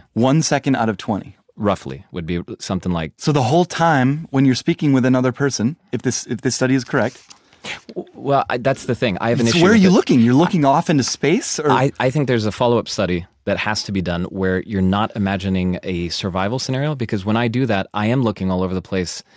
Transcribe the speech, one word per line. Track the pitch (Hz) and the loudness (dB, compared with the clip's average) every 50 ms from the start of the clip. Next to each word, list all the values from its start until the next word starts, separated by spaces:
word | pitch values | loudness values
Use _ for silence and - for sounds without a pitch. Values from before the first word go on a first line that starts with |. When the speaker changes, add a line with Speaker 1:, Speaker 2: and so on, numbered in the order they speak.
| - _ - | -16 _ -2
Speaker 1:
One | 110 113 127 139 160 156 | 0 2 2 2 2 2
second | - 151 139 - 143 131 | 2 0 0 0 0 0
out | - 113 110 | 0 0 -2
of | 107 - | -2 -4
twenty. | - - 110 92 - - 90 _ _ _ _ - | -4 -6 -6 -6 -6 -10 -18 _ _ _ _ -4
Speaker 2:
Roughly | 110 101 95 - - 65 65 69 - _ | 0 0 0 -2 -4 -10 -12 -12 -12 _
would | - 90 82 78 | -10 -8 -6 -4
be | 90 85 85 - 113 - | -4 -4 -6 -8 -12 -12
something | - - 101 90 - 92 | -8 -6 -4 -4 -2 -2
like | 87 85 80 82 - - | -2 -2 -4 -6 -8 -6
Speaker 1:
So | - - | -2 0
the | 147 147 | 2 2
whole | 127 113 143 170 180 | 2 2 2 2 2
time | 170 - - 165 170 156 139 123 131 143 156 165 - | 0 0 0 2 4 4 4 4 2 0 -2 -4 -4
when | - 135 139 | 0 2 4
you're | 135 127 | 4 2
speaking | - - - 170 - 160 147 135 | 2 0 -2 -2 0 2 2 2
with | 131 120 | 4 4
another | 131 127 127 127 131 | 4 2 2 2 0
person, | 117 - 143 139 123 - 104 120 165 - _ _ | 0 0 -2 -2 -2 0 -2 -2 -4 -6 _ _
if | - 117 - | -8 -4 -4
this, | 131 113 - - - | -2 -4 -4 -4 -6
if | 123 104 | -6 -4
this | - 135 117 | -4 -4 -2
study | - 135 127 131 | 0 0 2 2
is | 135 120 | 0 0
correct. | - - 135 104 123 - - - - - _ _ _ _ _ - - - - - - - | 0 0 0 0 0 -4 -8 -20 -20 -20 _ _ _ _ _ -14 -14 -14 -14 -14 -14 -12
Speaker 2:
W-, | - - - - | -12 -12 -14 -14
well, | - - 135 139 139 - - | -8 -4 0 0 0 0 0
I, | - 123 | -2 -2
that's | 110 135 135 - - | 0 0 -2 -2 -2
the | - 120 | -4 -4
thing. | - - 117 92 - | -2 0 -2 -2 -2
I | - 117 | -2 0
have | 120 120 | 0 2
an | 120 117 | 2 2
Speaker 1:
So | - 175 | 4 4
Speaker 2:
issue | 165 | 4
Speaker 1:
where | 185 | 6
are | 220 | 6
Speaker 2:
with | 226 | 6
Speaker 1:
you | 185 185 | 6 6
Speaker 2:
it. | 180 | 6
Speaker 1:
looking? | 240 - - - 127 | 4 4 4 4 4
You're | 113 120 123 | 6 6 6
looking | 139 170 - - 170 143 | 4 4 4 2 2 4
off | 135 139 143 143 - | 4 4 2 2 2
into | 175 139 117 | 2 2 2
space? | - - - - 139 175 247 - - - - | 0 -2 -2 0 2 2 2 0 -2 -4 -2
Or? | 151 147 | 0 2
Speaker 2:
I, | 135 131 131 143 - - | 2 2 2 0 0 0
I | 120 131 | -2 0
think | 131 151 143 120 | 0 0 0 0
there's | 127 113 107 | 0 0 0
a | 107 | -2
follow-up | 95 - 127 120 120 113 - - | -2 0 2 2 2 2 0 -2
study | - - 101 87 90 87 90 - _ _ - | -4 -2 -2 0 -2 -2 -4 -6 _ _ -4
that | - 98 87 | -4 -4 -2
has | - 110 107 - - | -2 -2 -4 -4 -4
to | - | -4
be | 101 95 87 | -4 -2 -2
done | 90 87 85 90 | -2 -2 -4 -4
where | - - 95 95 95 92 92 - | -6 -4 -2 -2 0 0 -2 -2
you're | - 110 95 92 | -4 -2 0 0
not | 92 98 101 110 110 - | 2 2 0 0 -2 -2
imagining | 113 101 98 98 98 95 101 95 92 90 92 90 90 | -2 -2 -2 -2 -2 -2 -2 -2 -2 0 -2 -2 -4
a | - 98 92 85 87 85 | -4 -6 -6 -4 -6 -6
survival | 82 - - 98 87 92 92 101 120 131 | -6 -6 -6 -4 -2 -2 -2 -2 -2 -4
scenario, | - - 131 131 139 151 151 | -6 -4 -4 -4 -4 -4 -4
because | 135 117 104 - 101 95 | -4 -6 -4 -4 -4 -2
when | 107 110 113 | -2 0 0
I | 120 120 | 0 0
do | 110 123 135 | 0 -2 0
that, | 117 107 98 95 - - | 0 0 -2 -2 -4 -4
I | 104 104 110 | -2 0 0
am | 123 139 | 0 0
looking | 127 113 101 - 95 95 | 0 0 -2 -2 -2 -2
all | 92 90 | -2 -2
over | 92 90 92 | -2 -2 -4
the | 92 85 | -6 -6
place, | - - 95 90 85 - - - _ _ | -4 -4 -4 -4 -4 -8 -12 -14 _ _